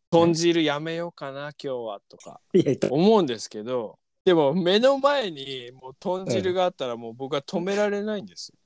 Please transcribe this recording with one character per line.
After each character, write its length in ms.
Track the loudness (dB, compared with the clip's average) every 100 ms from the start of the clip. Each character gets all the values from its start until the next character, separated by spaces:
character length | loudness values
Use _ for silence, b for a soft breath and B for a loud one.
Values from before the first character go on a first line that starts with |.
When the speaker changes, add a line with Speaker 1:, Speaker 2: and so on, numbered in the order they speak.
| 0
Speaker 1:
「豚 240 | 4 4
汁 280 | 4 2 2
や 160 | 2 -2
め 160 | -4 -8
よ 120 | -8
う 40 |
か 200 | -10 -12
な、 160 | -12 -14
Speaker 2:
ね。 60 | -10
Speaker 1:
今 120 | -8
日 20 | -6
は」 220 | -8 -10 _
と 80 | -20
か、 220 | -20 -20 _
Speaker 2:
い 60 | 2
や、 80 | 2
い 60 | 0
や。 80 | 0
Speaker 1:
思 280 | 2 6 6
う 40 |
ん 40 | 4
で 120 | -2
す 100 | -8
け 140 | -10
ど、 360 | -6 -6 -6 -12 _ _
で 100 | 2
も 200 | 4 4
目 240 | 2 2 4
の 200 | 4 4
前 320 | 2 2 -2
に 400 | -6 -10 -10 -12
も 180 | -18 -20
う 40 | -12
豚 280 | -6 -6 -2
汁 280 | -2 0
が 100 | 0
あ 40 | 0
っ 40 |
た 140 | -2 -6
ら、 100 | -6
も 140 | -10
う 40 |
僕 180 | -12 -6
は 100 | -6
止 180 | -4 -6
め 140 | -2 0
ら 140 | 0
れ 120 | -2
な 140 | -4 -6
い 60 |
ん 40 | -8
で 100 | -16
す。 160 | -18 _